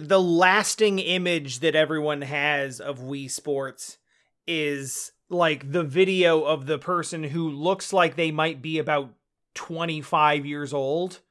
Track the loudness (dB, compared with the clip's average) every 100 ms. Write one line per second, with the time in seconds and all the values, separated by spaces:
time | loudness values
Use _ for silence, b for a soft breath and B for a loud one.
0 | 4 4 4 6 6 6 2 2 2 2
1 | 0 0 0 -2 -4 -2 2 2 2 0
2 | -2 -2 -4 -2 0 0 -4 -6 -10 -10
3 | -10 -10 -8 -8 -4 -4 -4 -10 -18 -18
4 | _ _ _ _ -6 -2 -2 -4 -6 -8
5 | -10 -16 _ 0 2 0 -2 -2 0 2
6 | 4 4 4 4 2 -2 -2 -4 -2 -2
7 | -4 -6 -6 -4 -4 -2 0 0 0 2
8 | 2 2 -2 0 -2 -2 -4 -4 0 -2
9 | -2 _ _ _ _ -16 -10 -6 -4 -6
10 | -2 4 4 2 -2 -6 -4 -2 0 -2
11 | -2 -8 _